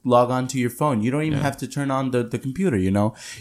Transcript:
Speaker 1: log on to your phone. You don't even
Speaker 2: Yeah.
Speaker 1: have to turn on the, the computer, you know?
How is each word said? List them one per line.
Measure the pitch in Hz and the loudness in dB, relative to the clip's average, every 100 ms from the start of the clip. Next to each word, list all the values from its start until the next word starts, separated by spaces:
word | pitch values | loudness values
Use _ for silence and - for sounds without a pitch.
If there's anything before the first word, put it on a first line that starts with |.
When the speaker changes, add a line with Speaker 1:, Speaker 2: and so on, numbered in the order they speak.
Speaker 1:
log | 123 120 123 | 2 4 4
on | 127 127 | 0 -2
to | 131 | -2
your | 120 | -2
phone. | - 151 117 | 0 0 2
You | 113 | 0
don't | 143 | 0
even | 156 143 | 0 0
Speaker 2:
Yeah. | |
Speaker 1:
have | 143 135 | -2 -4
to | 127 | -6
turn | 143 139 | -4 -2
on | 131 131 | -2 0
the, | 123 | 0
the | 113 117 | 0 -4
computer, | 131 131 190 107 | -4 -2 0 2
you | 92 | 2
know? | 101 107 - - - | 2 2 -2 -14 -12